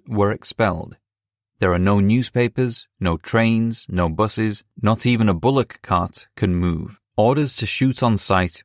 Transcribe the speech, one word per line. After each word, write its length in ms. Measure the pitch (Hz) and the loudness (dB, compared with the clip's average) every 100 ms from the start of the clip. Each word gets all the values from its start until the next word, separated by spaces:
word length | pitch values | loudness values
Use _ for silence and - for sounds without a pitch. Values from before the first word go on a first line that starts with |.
| - | -6
were 240 | 107 101 | -2 0
expelled. 640 | 110 - - 107 82 - - _ _ _ _ _ - | -2 -6 -2 -2 -2 -10 -20 _ _ _ _ _ -2
There 120 | 92 | 0
are 80 | 87 | 2
no 220 | 95 104 | 4 4
newspapers, 840 | 98 117 123 123 120 - 127 113 - - | 4 2 0 0 -2 -2 -4 -6 -14 -6
no 160 | - 98 | -4 -4
trains, 680 | - 117 113 113 117 113 - | -2 0 2 2 0 -4 -6
no 220 | 90 85 | -2 0
buses, 560 | 80 107 - 110 101 - - | 0 -2 0 -2 -4 -12 -4
not 240 | 107 110 123 | 0 2 2
even 240 | 120 107 | 2 2
a 40 | |
bullock 460 | 85 120 139 117 - | 2 2 2 -2 -6
cart 460 | - 90 87 - - - | -2 -2 -2 -8 -16 -4
can 180 | 98 | -2
move. 440 | 87 90 82 - - _ - | 0 0 -2 -6 -16 _ 0
Orders 360 | 110 139 143 - | 2 2 -2 -4
to 80 | 107 | -4
shoot 340 | - 131 123 | 0 0 2
on 160 | 123 104 | 0 0
sight 460 | - 95 90 - | 2 0 0 -6